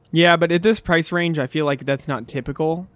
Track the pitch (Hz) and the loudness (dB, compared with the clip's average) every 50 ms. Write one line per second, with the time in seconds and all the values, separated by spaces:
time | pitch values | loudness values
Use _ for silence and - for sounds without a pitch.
0 | _ _ - 165 170 175 170 165 165 165 170 175 170 220 220 214 - - 180 165 | _ _ 0 4 4 6 4 4 4 2 2 2 2 2 0 0 0 0 0 0
1 | 160 - 175 175 170 170 165 151 131 131 - 156 151 147 143 127 131 131 143 135 | 0 0 -2 -2 -2 0 -2 -2 -4 -4 -2 -2 -2 -2 -2 -2 -2 -4 -4 -4
2 | - - 139 120 113 - - 139 127 - 139 - 160 156 165 170 185 - _ | -4 -6 -6 -6 -8 -8 -10 -8 -8 -8 -6 -4 -2 -2 -4 -4 -8 -12 _